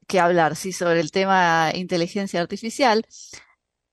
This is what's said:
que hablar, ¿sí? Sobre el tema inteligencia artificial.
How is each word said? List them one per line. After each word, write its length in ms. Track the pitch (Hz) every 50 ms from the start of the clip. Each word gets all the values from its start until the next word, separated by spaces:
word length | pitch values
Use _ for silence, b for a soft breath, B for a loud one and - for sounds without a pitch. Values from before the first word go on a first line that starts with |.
| _ -
que 120 | - 185
hablar, 360 | 170 175 180 170 165 147 151
¿sí? 160 | - - 190
Sobre 280 | 175 - 180 175 165 170
el 120 | 165 147
tema 600 | - 190 190 190 190 185 180 170 165 165 160 156 -
inteligencia 640 | - 185 170 185 170 170 180 - 208 196 196 - 170
artificial. 640 | 175 - 202 202 - 226 - - 285 240 214 220 226 _ B B B B B B B B B B _ _ _ _ _ _